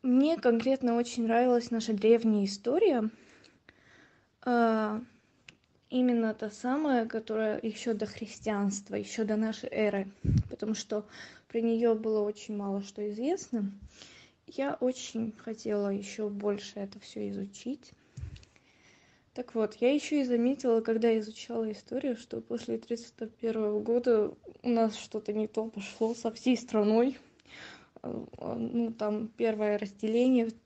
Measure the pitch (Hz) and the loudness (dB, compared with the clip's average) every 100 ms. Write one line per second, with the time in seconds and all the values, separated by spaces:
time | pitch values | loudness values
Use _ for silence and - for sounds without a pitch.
0 | 262 254 285 330 247 233 233 262 254 233 | 4 4 4 4 4 4 2 2 2 2
1 | 240 - 226 226 254 240 240 226 226 208 | 0 -2 2 4 6 4 2 -4 -2 2
2 | 220 226 226 208 196 196 233 302 427 254 | 6 6 6 2 0 -2 0 4 4 4
3 | 220 - - - - _ - _ _ - | 0 -6 -20 -20 -20 _ -20 _ _ -20
4 | - _ _ _ - 240 226 220 214 214 | -20 _ _ _ 0 4 4 2 0 -4
5 | 247 _ _ _ - _ _ _ _ 254 | -8 _ _ _ -20 _ _ _ _ 0
6 | 254 233 226 214 220 208 247 277 311 254 | 2 2 0 -2 -8 -6 -2 0 2 2
7 | 226 226 220 220 220 214 226 208 247 214 | 2 -4 -4 -2 0 -2 -4 -6 -4 -4
8 | 214 - 214 - - 202 202 196 - 196 | -4 -8 -12 -8 -4 0 0 -2 -6 -6
9 | 202 - 214 214 220 220 - - 208 202 | -6 -4 -2 0 -2 -4 -6 0 0 0
10 | 196 - - - - - 214 214 - 214 | -4 -6 0 0 0 -6 -4 -4 -4 -6
11 | 208 - - - _ 233 226 226 233 220 | -6 -16 -20 -20 _ -2 2 2 2 2
12 | 220 214 208 214 - 208 202 196 196 - | 0 0 0 -4 -8 -6 -2 -4 -4 -8
13 | 208 208 262 370 - 233 196 196 - - | -6 -4 -2 -2 -4 -4 -4 -6 -20 -20
14 | - - - _ - - 277 - 254 254 | -20 -20 -20 _ -14 -6 -4 0 -2 -2
15 | - 226 226 214 - 220 226 208 202 196 | -8 -6 -6 -8 -12 -8 -4 -2 0 -2
16 | 202 - 208 202 202 202 - - 196 202 | -6 -6 -6 -4 -4 -4 -6 -10 -12 -12
17 | - 220 208 196 196 - 240 285 - - | -16 -8 -6 -6 -8 -8 -8 -8 -12 -20
18 | _ - - - - _ _ _ _ _ | _ -12 -12 -14 -20 _ _ _ _ _
19 | _ _ _ - 247 226 214 - 247 285 | _ _ _ -12 -6 -2 -2 2 2 2
20 | - 302 262 240 240 277 254 226 226 220 | 0 0 2 2 2 2 2 2 2 2
21 | 233 226 214 220 - 233 220 208 - 247 | 4 2 0 -12 -8 -4 -4 -6 -8 -4
22 | 277 233 - 233 226 233 - 226 - 233 | -4 -6 -8 -10 -6 -8 -4 -6 -4 -8
23 | - - 220 _ 226 220 214 208 214 240 | -8 -12 -12 _ -4 0 0 0 2 2
24 | 240 226 208 - - - 247 233 226 202 | 4 4 2 -4 -20 -8 0 4 2 0
25 | - 214 214 214 214 - 220 208 196 - | -8 -8 -4 -2 -2 -4 -6 -8 -12 -2
26 | 220 240 226 220 254 240 - 214 208 220 | -2 0 -6 -2 2 2 2 2 4 6
27 | 254 262 - _ - - - - - - | 4 0 -16 _ -20 -18 -18 -20 -20 -14
28 | - - - - - 233 226 233 226 226 | -8 -8 -10 -10 -8 -4 -2 -2 -2 -2
29 | 214 214 220 - 233 214 214 208 208 - | -4 -2 -6 -2 -2 0 0 0 -4 -6
30 | 214 226 254 254 226 226 | 0 4 4 4 2 -4